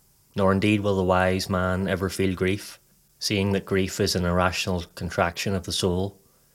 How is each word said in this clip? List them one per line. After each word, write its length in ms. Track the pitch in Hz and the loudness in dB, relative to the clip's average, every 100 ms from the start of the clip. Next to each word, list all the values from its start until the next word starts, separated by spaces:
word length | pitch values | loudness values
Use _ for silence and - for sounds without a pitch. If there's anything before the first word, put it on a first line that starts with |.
| _ _ _ - | _ _ _ 0
nor 160 | 95 | 2
indeed 280 | 98 104 107 | 4 4 2
will 160 | 101 95 | 2 2
the 80 | |
wise 480 | 90 92 92 95 - | 4 4 4 0 -2
man 360 | 90 92 92 98 | 0 0 0 -2
ever 220 | 90 92 | -2 -2
feel 260 | - 95 90 | 0 -2 0
grief, 440 | 92 101 - - _ _ _ _ | -2 -2 -8 -20 _ _ _ _
seeing 320 | - 101 98 | -4 0 0
that 120 | 98 | 0
grief 360 | - 98 92 - | 0 0 0 0
is 160 | 98 95 | 0 0
an 100 | 87 | 0
irrational 600 | 90 90 87 - 90 85 - | 2 2 0 -4 -4 -6 -10
contraction 580 | 87 - 87 - 110 | -6 0 -2 -2 -4
of 120 | 98 92 | -4 -4
the 60 | |
soul. 480 | - 98 90 98 - _ _ _ | -2 0 0 -4 -8 _ _ _